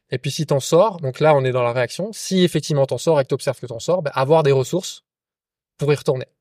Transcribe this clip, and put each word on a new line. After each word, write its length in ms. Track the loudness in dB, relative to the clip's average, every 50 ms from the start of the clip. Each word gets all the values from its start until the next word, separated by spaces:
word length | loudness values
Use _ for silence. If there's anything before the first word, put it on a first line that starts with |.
| _ _
Et 60 | -8 -6
puis, 140 | -6 -6
si 140 | -6 -4 -2
t'en 140 | -2 -2 -2
sors, 380 | 0 2 4 4 4 4 2 -2
donc 200 | -6 -8 -2 2
là, 160 | 4 4 4
on 80 | 4 2
est 80 | 2
dans 120 | 0 0 0
la 100 | 0 0
réaction. 380 | 0 -2 -2 -4 -6 -8 -8 -10
Si 300 | -10 -6 -2 2 2 2
effectivement 420 | 2 2 -2 -2 0 0 0 2
t'en 120 | 0 0 -2
sors 220 | 0 2 2 2
et 40 | 2
que 60 | 0
t'observes 300 | -4 -4 -2 -4 -4 -6
que 60 | -8
t'en 140 | -12 -12 -8
sors, 220 | -4 -2 -2 -2
bah, 100 | -2 -4 -2
avoir 300 | -2 2 4 4 4 4
des 80 | 4
ressources 520 | 2 2 0 0 -4 -4 -6 -6 -12 -14 _ _ _ _ _ _ _ _ _ _ _ _ _ _ _ _
pour 140 | -2 0
y 40 | 0
retourner 300 | 0 0 -2 -2 -2 -6 -10 _ _